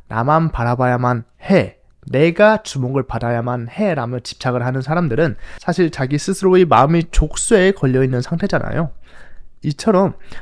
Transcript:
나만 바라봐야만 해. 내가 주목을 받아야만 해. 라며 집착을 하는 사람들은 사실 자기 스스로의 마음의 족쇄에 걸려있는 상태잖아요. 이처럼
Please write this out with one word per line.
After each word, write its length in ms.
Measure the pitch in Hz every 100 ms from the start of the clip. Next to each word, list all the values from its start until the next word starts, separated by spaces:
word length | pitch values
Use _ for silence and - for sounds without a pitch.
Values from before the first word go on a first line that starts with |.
| -
나만 440 | 110 127 160 160
바라봐야만 720 | - 120 123 127 123 123 120 - _ -
해. 280 | 190 98 - _ _ -
내가 540 | 127 165 170 208 214
주목을 400 | - 135 127 135
받아야만 640 | 127 117 120 120 120 123 117
해. 240 | - 208 151
라며 240 | 120 123
집착을 460 | - - 131 123 123
하는 160 | 131
사람들은 540 | 127 165 170 113 160 - - -
사실 320 | - 175 170
자기 280 | - 131 143
스스로의 480 | - 190 190 185 175
마음의 400 | 117 139 170 165
족쇄에 600 | - 151 - - 220 185
걸려있는 500 | 196 135 127 131 127
상태잖아요. 680 | 127 170 202 160 - - 160 - - - - - - -
이처럼 500 | 151 143 - 185 190 - - -